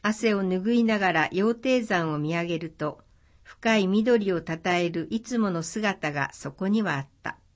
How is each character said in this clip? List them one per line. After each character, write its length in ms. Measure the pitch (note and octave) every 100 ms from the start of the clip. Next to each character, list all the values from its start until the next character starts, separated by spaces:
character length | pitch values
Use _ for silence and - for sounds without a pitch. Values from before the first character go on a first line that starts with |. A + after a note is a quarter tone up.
汗 320 | G#3 A3 A3+
を 100 | G3+
拭 280 | F#3+ F#3 G3+
い 120 | A#3+
な 140 | A3+ G#3+
が 140 | F#3
ら 160 | D#3+ D3+
羊 260 | F3+ G#3+
蹄 300 | A#3 C4+ B3+
山 280 | A3+ F#3 D#3+
を 60 | D3+
見 180 | D3+ E3+
上 80 |
げ 140 | E3+ E3
る 120 | E3
と、 300 | - D3+ - _ _ _ _
深 360 | - - A3+ A3
い 80 | F#3
緑 460 | G3+ A3 A#3 G3
を 80 | E3+
た 180 | E3 D#3+
た 180 | F#3 F3
え 140 | F3
る 180 | E3 D#3
い 100 | A3
つ 180 | A3+ A#3+
も 120 | G#3
の 120 | E3+
姿 500 | E3 G#3+ G#3+ F#3 D3+
が 180 | C#3+ C3+
そ 200 | - D3+
こ 160 | - F#3+
に 140 | A3
は 140 | G3 C#3
あ 40 |
っ 80 | C#3 _
た。 160 | - - _